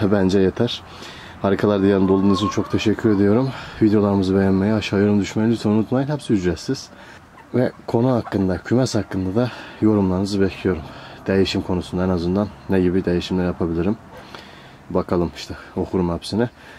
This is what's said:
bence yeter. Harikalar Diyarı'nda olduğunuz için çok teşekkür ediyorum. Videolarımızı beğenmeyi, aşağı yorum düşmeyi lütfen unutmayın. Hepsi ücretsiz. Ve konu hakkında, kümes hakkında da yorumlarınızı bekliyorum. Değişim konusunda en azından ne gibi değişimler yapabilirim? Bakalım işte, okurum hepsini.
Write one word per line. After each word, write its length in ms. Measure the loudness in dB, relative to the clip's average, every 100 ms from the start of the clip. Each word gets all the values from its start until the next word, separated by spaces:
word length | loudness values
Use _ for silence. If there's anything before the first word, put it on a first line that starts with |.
bence 380 | 0 2 2 2
yeter. 440 | 2 0 -2 -4 -14 -18 -18 -18 -18 -4
Harikalar 400 | -2 2 2 4
Diyarı'nda 320 | 4 4 4
olduğunuz 240 | 4 4 2
için 120 | 0
çok 220 | -2 -2
teşekkür 440 | -2 0 2 2 4
ediyorum. 340 | 4 2 0 -6 -10 0
Videolarımızı 540 | 4 4 4 2 2 2
beğenmeyi, 380 | 4 2 2
aşağı 260 | 0 0 2
yorum 220 | 2 2
düşmeyi 300 | 0 0 0
lütfen 180 | 0 2
unutmayın. 380 | 0 0 -2 -2
Hepsi 260 | -4 0
ücretsiz. 560 | 0 0 -4 -6 -8 -10 -20 -20 -20 -20 -20 -6
Ve 180 | -2 -2 -4 -2
konu 240 | 0 2
hakkında, 460 | 0 0 -2 0 -2
kümes 380 | 0 0 2 -2
hakkında 400 | -4 -4 -2 -2
da 160 | -2 -4 -14 -2
yorumlarınızı 600 | 2 4 2 0 -2 0
bekliyorum. 400 | -2 0 -2 -2 -6 -18 -18 -10 0
Değişim 340 | 2 2 0
konusunda 420 | -2 -4 -2 -2
en 60 | 0
azından 380 | 0 0 0 -2 -6 -2
ne 120 | 2
gibi 240 | 2 2 0
değişimler 400 | 0 0 -2 -2
yapabilirim? 520 | -2 -2 0 -2 -2 -8 -20 -18 -20 -20 -20 -20 -20 -6
Bakalım 420 | -4 0 0 -2 -6
işte, 180 | -14 -14 -10 -6
okurum 380 | -2 0 0
hepsini. 360 | -2 -4 -2 -2 -4 -20